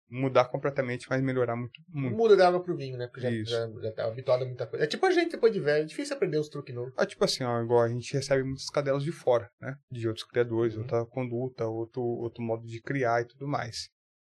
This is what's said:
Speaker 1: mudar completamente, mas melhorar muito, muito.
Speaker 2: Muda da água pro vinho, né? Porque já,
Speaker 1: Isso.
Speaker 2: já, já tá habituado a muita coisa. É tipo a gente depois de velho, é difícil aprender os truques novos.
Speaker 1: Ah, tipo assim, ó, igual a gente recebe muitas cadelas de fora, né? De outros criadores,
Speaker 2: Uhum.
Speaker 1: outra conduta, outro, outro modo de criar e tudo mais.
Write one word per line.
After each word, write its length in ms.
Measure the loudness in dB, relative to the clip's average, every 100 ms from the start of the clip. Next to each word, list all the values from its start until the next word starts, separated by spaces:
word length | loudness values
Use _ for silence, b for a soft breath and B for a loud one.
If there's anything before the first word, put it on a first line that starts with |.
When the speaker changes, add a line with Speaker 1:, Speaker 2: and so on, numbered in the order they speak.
| _
Speaker 1:
mudar 360 | -4 2 4 4
completamente, 600 | 0 -2 -2 -2 -4 -2
mas 100 | 0
melhorar 340 | 0 0 0 -2
muito, 240 | -6 -12 -10
muito. 280 | -6 -2 2
Speaker 2:
Muda 200 | 6 8
da 100 | 8
água 140 | 4
pro 140 | -2 -6
vinho, 200 | -6 -8
né? 100 | -10
Porque 140 | -6
já, 80 | -2
Speaker 1:
Isso. 200 | -2 -2
Speaker 2:
já, 180 | -2 -2 -6
já 100 | -8
tá 120 | -4 -4
habituado 360 | -4 0 0
a 40 | 0
muita 200 | -6 -6
coisa. 180 | -2
É 40 | -2
tipo 160 | 2 2
a 40 |
gente 220 | 2 0
depois 200 | 2 2
de 80 | 4
velho, 220 | 2 2
é 40 | 0
difícil 280 | -6 -6 -2
aprender 220 | 0 0
os 100 | -2
truques 260 | -6 -10
novos. 180 | -10 -8 -2
Speaker 1:
Ah, 100 | -2
tipo 180 | 2
assim, 180 | 0 0
ó, 160 | 0 0
igual 200 | 4 4
a 60 | 4
gente 240 | 0 -4
recebe 300 | -4 0 0
muitas 220 | 0 -4 -4
cadelas 340 | -2 0 0
de 100 | -2
fora, 380 | -2 2 2 0 _
né? 160 | -12 -12 _
De 160 | -4 -4
outros 200 | -4 -4
criadores, 480 | 0 2 2 2
Speaker 2:
Uhum. 80 | 0
Speaker 1:
outra 240 | -2 -2 -2
conduta, 600 | -4 -4 -4 -4 -4 -4
outro, 360 | -4 -6 -4
outro 400 | -4 -4 -6 -6
modo 240 | -4 -4 -6
de 140 | -10
criar 420 | -4 0 2 2
e 40 | 0
tudo 220 | _ -6
mais. 400 | -4 -4 -10 -12 _ _ _ _